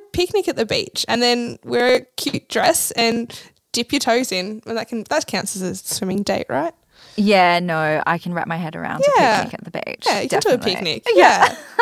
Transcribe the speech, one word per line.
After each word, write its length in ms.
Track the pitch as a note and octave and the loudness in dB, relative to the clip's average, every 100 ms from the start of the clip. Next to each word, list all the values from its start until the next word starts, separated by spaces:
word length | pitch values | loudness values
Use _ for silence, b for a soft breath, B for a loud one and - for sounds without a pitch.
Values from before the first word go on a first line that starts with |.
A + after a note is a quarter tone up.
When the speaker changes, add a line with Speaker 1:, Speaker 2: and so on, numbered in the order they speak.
| - | -2
Speaker 1:
picnic 340 | - F4+ G4+ F4 | -4 0 0 -2
at 60 | - | -2
the 80 | G#3+ | -2
beach 380 | - - - - | -2 -4 -6 -2
and 120 | A3+ | 0
then 380 | A#3+ A#3+ A#3+ - | 2 0 -2 -8
wear 300 | - A#3+ B3 B3 | -4 0 2 2
a 40 | - - | 0 -8
cute 320 | C#4+ - - | -6 -6 -4
dress 440 | G#3+ F#3+ - - | 0 2 2 0
and 440 | - A#3 A#3 A#3 B B _ _ | 0 0 0 -6 B B _ _
dip 200 | A#3 A#3 | -6 -2
your 60 | C#4+ | -2
toes 320 | B3 A#3+ B3+ | 2 0 0
in. 320 | F#3 F#3+ G#3+ | -4 -6 -10
Well, 120 | A3 A3+ | -8 -8
that 120 | A3+ | -6
can, 140 | A#3 - | -8 -2
that 160 | D4 - | -2 -2
counts 300 | G3 G3 F#3+ | -6 -6 -6
as 60 | |
a 120 | F#3 | -6
swimming 480 | F#3+ - - F#3+ G3+ | -6 -8 -6 -4 -2
date, 240 | G3+ G3 - | -2 -4 -2
right? 240 | - E4 - _ B B - | -4 -4 -8 _ B B 0
Speaker 2:
Yeah, 420 | G3+ G3 F3+ F3 | 4 6 6 4
no, 420 | F3 D#3+ D#3 D3+ - | 0 0 0 0 0
I 120 | E3+ | -2
can 140 | F3+ | -4
wrap 140 | E3+ - | -6 -4
my 100 | E3 | -6
head 200 | D#3+ E3 | -6 -8
around 260 | - - C#5+ B4 | -8 0 2 4
Speaker 1:
Yeah. 220 | B3+ G3 | 4 2
Speaker 2:
a 40 | |
picnic 100 | - | -2
at 100 | - | -10
the 60 | - - | -10 -10
beach. 200 | - - - | -10 -6 -2
Speaker 1:
Yeah, 140 | G3+ | -2
you 80 | - | 0
can 100 | - | 0
do 100 | G#4 | 0
a 60 | B3 | 0
Speaker 2:
Definitely. 180 | G#3 F3+ | 0 -2
Speaker 1:
picnic. 300 | E3+ A3+ A#4+ | -4 -4 2
Speaker 2:
Yeah. 340 | F#4 D4+ G3+ - | 6 6 6 2
Speaker 1:
Yeah. 80 | - - - | 0 -6 2